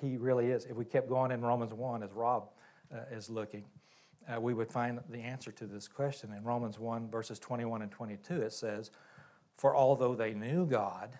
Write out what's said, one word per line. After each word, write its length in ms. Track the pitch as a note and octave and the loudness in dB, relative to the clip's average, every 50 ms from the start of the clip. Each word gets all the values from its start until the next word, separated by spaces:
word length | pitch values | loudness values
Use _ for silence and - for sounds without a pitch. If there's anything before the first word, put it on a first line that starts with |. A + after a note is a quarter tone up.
he 160 | C#3 C3+ B2+ A#2+ | -4 -2 -2 0
really 300 | A#2+ C3 B2+ B2 A#2+ B2 | 2 4 4 4 4 4
is. 180 | B2+ A#2 - | 4 2 0
If 100 | - A#2+ | -4 -6
we 80 | A#2 A#2 | -6 -4
kept 240 | - - C3+ B2+ A#2 | 2 2 2 2 4
going 240 | C3 C3 C3 B2+ | 4 2 2 2
in 80 | B2+ A#2 | 2 2
Romans 340 | A#2+ A#2+ B2 A#2+ A#2 A2 A2 | 2 2 2 2 2 -2 -4
one, 300 | A2 B2+ B2+ A#2 A2+ G#2 | -4 -4 -4 -4 -4 -6
as 80 | F#2+ | -6
Rob, 380 | F#2+ A2 A#2 A#2+ B2 A2 - - - - - - - - _ - - | -4 0 2 4 2 2 0 -4 -14 -20 -20 -20 -20 -20 _ -14 -12
uh, 220 | A2+ A#2 - A#2 | -12 -10 -10 -10
is 140 | A2 G2 A2 | -10 -8 -6
looking, 340 | A2+ A2 G#2+ - - G#2 G2+ - - - _ _ - - - _ _ - - - | -4 -4 -4 -4 -6 -10 -12 -14 -18 -20 _ _ -20 -20 -20 _ _ -20 -12 -6
uh, 140 | A#2 A#2 | -4 -2
we 120 | A2+ B2 B2 | 0 0 0
would 160 | A2+ A2 A2 | 0 -2 -2
find 300 | - B2 A#2+ A#2+ A#2+ A#2+ A#2+ - | 0 0 0 0 -2 -4 -8 -10
the 100 | A#2+ A#2+ | -10 -10
answer 340 | A2+ B2 C3 B2+ - A#2+ G#2 | -8 -8 -8 -8 -10 -10 -12
to 120 | - A2+ | -10 -10
this 220 | G2+ G2+ G#2 - - | -10 -10 -10 -10 -10
question. 460 | - - C#3+ C#3+ C#3 - - G#2+ G#2 | -4 -2 -2 -2 -2 -4 -10 -12 -10
In 100 | G2+ A2 | -8 -4
Romans 340 | A#2 A#2+ A#2+ A#2+ A2 G2+ G2+ | -2 -2 0 -2 -4 -4 -6
one, 320 | A2+ A#2 A2+ A#2 A2+ A2 | -4 -4 -4 -4 -4 -4
verses 300 | A2 A2+ A2 - A2+ - | -4 -4 -4 -4 -8 -10
twenty-one 420 | - - B2 A#2 A#2 A2+ A2+ G#2+ | -8 -6 -4 -4 -2 -2 -4 -4
and 100 | G#2+ G2+ | -6 -8
twenty-two, 500 | - - A#2+ G#2+ G#2 G2+ - - F3 D3 | -8 -10 -10 -10 -10 -10 -8 -6 -2 -2
it 100 | A2+ F#2 | -2 -2
says, 400 | - - - A2 G#2 G#2 A2+ - - - - - - - - - - _ _ _ _ | -4 -4 -4 -4 -4 -4 -6 -10 -14 -20 -20 -20 -20 -20 -20 -20 -20 _ _ _ _
"For 200 | - - C#3 C#3 | 4 4 6 8
although 400 | C#3 C3+ C3 C#3 B2 B2+ B2 B2+ | 8 8 8 8 6 6 2 2
they 180 | A2 A2+ A2 A2 | 2 0 -2 -2
knew 320 | G#2 G#2+ A#2+ D3+ F3 F3+ | -2 -2 0 2 2 2
God, 520 | D3+ B2+ A2 G2+ G2 F#2+ G2 G2+ A#2 B2+ - | 4 4 2 2 2 -4 -6 -10 -12 -12 -16